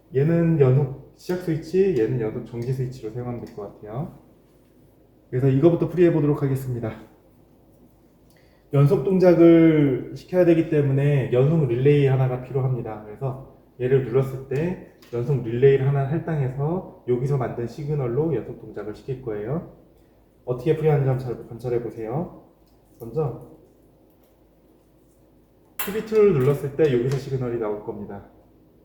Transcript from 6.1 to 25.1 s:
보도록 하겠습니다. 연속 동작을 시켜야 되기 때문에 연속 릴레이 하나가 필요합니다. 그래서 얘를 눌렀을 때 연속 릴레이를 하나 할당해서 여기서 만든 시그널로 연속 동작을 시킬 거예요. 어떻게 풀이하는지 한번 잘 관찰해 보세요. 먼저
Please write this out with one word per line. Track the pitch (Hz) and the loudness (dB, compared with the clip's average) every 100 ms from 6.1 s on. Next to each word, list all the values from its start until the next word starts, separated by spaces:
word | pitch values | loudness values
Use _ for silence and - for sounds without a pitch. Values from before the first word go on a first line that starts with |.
보도록 | 151 147 143 | 4 0 0
하겠습니다. | 139 131 127 117 110 - - _ _ _ _ _ _ _ _ _ _ _ _ _ _ _ - | -2 -4 -6 -8 -8 -10 -18 _ _ _ _ _ _ _ _ _ _ _ _ _ _ _ -2
연속 | 143 143 202 | 4 4 4
동작을 | 202 185 180 165 170 165 160 156 143 123 - - | 2 4 6 8 8 8 8 6 2 0 -6 -14
시켜야 | - 180 | -2 2
되기 | 175 165 160 | 4 4 2
때문에 | 151 135 135 143 139 117 | 0 2 2 2 0 2
연속 | 127 143 165 127 | 2 2 2 2
릴레이 | 120 139 147 135 | 2 4 4 4
하나가 | 131 131 123 | 2 0 -2
필요합니다. | - 131 127 120 107 107 | -6 -4 -2 -4 -6 -12
그래서 | - - 135 - - - _ - | -14 -10 -8 -8 -14 -20 _ -6
얘를 | 123 135 | 0 0
눌렀을 | 123 131 123 - - | 2 0 0 -6 -6
때 | 131 175 190 - _ - | -4 -4 -6 -14 _ -10
연속 | 120 120 131 | -6 -2 -2
릴레이를 | 107 120 139 135 135 | -2 4 4 4 2
하나 | 139 135 | 0 -2
할당해서 | 160 - 156 127 139 147 185 - - - | -4 -4 -4 -4 -4 -4 -4 -8 -10 -4
여기서 | 123 135 139 | -2 0 -2
만든 | 110 120 117 | -4 -6 -10
시그널로 | - 143 147 123 127 165 | -8 -6 -4 -2 -2 -2
연속 | 120 98 117 | -4 -6 -14
동작을 | 110 110 104 | -14 -14 -12
시킬 | 104 - 131 | -12 -10 -10
거예요. | 120 104 107 160 - - _ _ _ _ _ _ | -8 -8 -6 -6 -8 -18 _ _ _ _ _ _
어떻게 | - 123 160 151 | -8 -4 -2 0
풀이하는지 | 156 139 131 | 2 2 2
한번 | 127 123 | -2 -4
잘 | 113 - | -10 -12
관찰해 | 113 123 117 | -10 -4 -4
보세요. | 113 113 110 135 180 - - _ _ _ _ - | -4 -10 -8 -6 -8 -12 -20 _ _ _ _ -18
먼저 | 113 135 139 113 - - _ _ _ _ _ _ _ _ _ _ _ _ _ _ _ | -10 -6 -6 -8 -16 -20 _ _ _ _ _ _ _ _ _ _ _ _ _ _ _